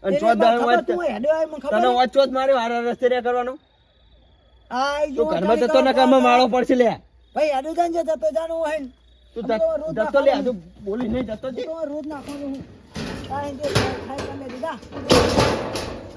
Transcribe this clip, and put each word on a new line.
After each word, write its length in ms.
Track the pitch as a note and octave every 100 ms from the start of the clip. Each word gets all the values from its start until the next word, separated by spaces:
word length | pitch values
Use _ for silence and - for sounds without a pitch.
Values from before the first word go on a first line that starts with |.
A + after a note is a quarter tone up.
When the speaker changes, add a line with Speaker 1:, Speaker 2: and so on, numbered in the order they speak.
Speaker 1:
અને 140 | G3 F#3+
Speaker 2:
એને 20 |
Speaker 1:
ચોથ 180 | A3 A3
દાડે 200 | A#3 A#3+
Speaker 2:
ખબર 80 | A#3+
Speaker 1:
હોય 160 | A#3+
Speaker 2:
તું 220 | B3+ F4
અહીં 100 | D#4+
હેડ્યો 220 | G#3+ C#4+ D#4+
હોય, 100 | D#4
મને 120 | D4+
ખબર 140 | B3+
Speaker 1:
તને 160 | G#3+ B3
Speaker 2:
નહીં. 140 | B3
Speaker 1:
ઓચ 80 | B3+
ચોથ 200 | C4+ C4
માર્યો, 280 | C4 C4+ C4
આ 100 | A#3
રસ્તે 400 | A#3+ A#3+ - B3
રે 140 | B3
કરવાનો. 360 | A#3+ B3 B3 C#4+ _ _ _ _ _ _ _ _ _ _ -
Speaker 2:
આ 340 | A#3+ C#4 D4 D4+
Speaker 1:
તું 100 | B3+
Speaker 2:
જો 100 | D#4
Speaker 1:
ઘરમાં 160 | -
Speaker 2:
તારી 200 | - -
Speaker 1:
જતો 200 | A#3+ C4
ને 120 | C4
કે 60 | C4
આમાં 220 | B3+ C4
Speaker 2:
તારા 160 | B3 B3
Speaker 1:
માળો 100 | B3+
પડશે 280 | B3 B3 B3
લે. 140 | A#3 E3 - _ _ -
Speaker 2:
ભાઈ 120 | D4+
હેડ્યો 260 | C4+ D4+
જાય 160 | E4 F4
ને, 140 | E4+
જતો 280 | D#4 D4+ D#4
જા 160 | D#4 E4
ને 60 |
હું 140 | E4 D#4
અહીં. 200 | D#4 B3+ - _ _ _ -
Speaker 1:
તું 80 |
Speaker 2:
અમે 140 | A#3 A3
તો 200 | A3 G#3+
Speaker 1:
જત-, 40 |
Speaker 2:
રોજ 260 | D#4+ A3+ A3
Speaker 1:
જતો 120 | C#4
લે, 120 | C#4
Speaker 2:
નાખવાનું. 120 | B3+
Speaker 1:
તું 420 | A#3+ G3+ - - G3+
બોલી 220 | A3 A#3
નહીં 160 | B3
જતો 280 | A3 G#3+ C4
જ. 40 | G#4+
Speaker 2:
તો 300 | E4+ E4 D4
રોજ 220 | D4+ D4
નાખવાનું 420 | C#4+ C#4+ C#4+ C#4+
હું. 140 | C4+ - - - - - - -
આ 60 | C#4
અહીં 200 | C#4+ C#4
જે 60 |
ખાય, 440 | D4 - - - -
ખાય 100 | C#4+
કરી 320 | - C4+ C4+
લે, 100 | B3+
જા. 200 | D#4+ C4 - - - - - - - - - - - - -